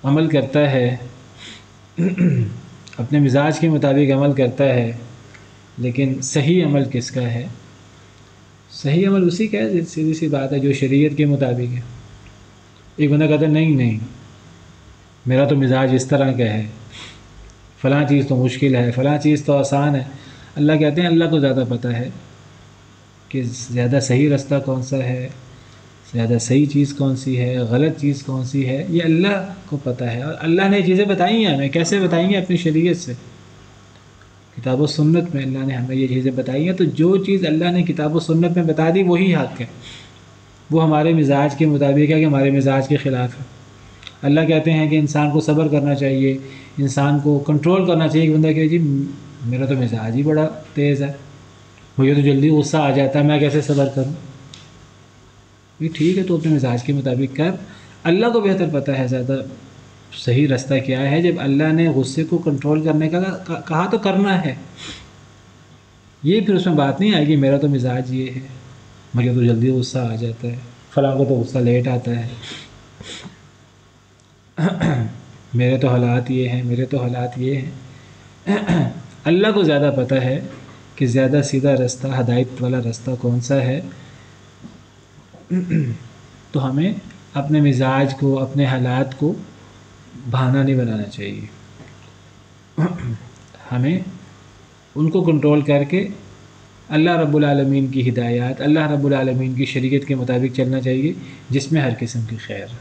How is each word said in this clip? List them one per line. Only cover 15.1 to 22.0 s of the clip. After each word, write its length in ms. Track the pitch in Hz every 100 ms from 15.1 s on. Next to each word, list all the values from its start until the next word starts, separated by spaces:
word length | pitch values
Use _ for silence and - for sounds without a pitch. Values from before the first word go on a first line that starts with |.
| - 127
मेरा 180 | 127 143
तो 100 | 143
मिजाज 380 | 131 131 131
इस 140 | 127 -
तरह 240 | 143 135
का 120 | 117
है, 260 | 113 107 107 - - - - - - - - - - -
फ़लाँ 220 | 135 143
चीज़ 220 | 143 143 -
तो 100 | 127
मुश्किल 400 | 127 - 139 127
है, 140 | 120
फ़लाँ 260 | 120 139 147
चीज़ 260 | 151 147
तो 80 | 147
आसान 420 | 143 131 139 143
है।" 120 | 139 127 - - - - -
अल्लाह 200 | 147 156
कहते 240 | 151 147
हैं, 80 | 180
अल्लाह 200 | 165 165
को 100 | 156
ज़्यादा 260 | 135 131
पता 240 | 120 120 123
है 240 | 120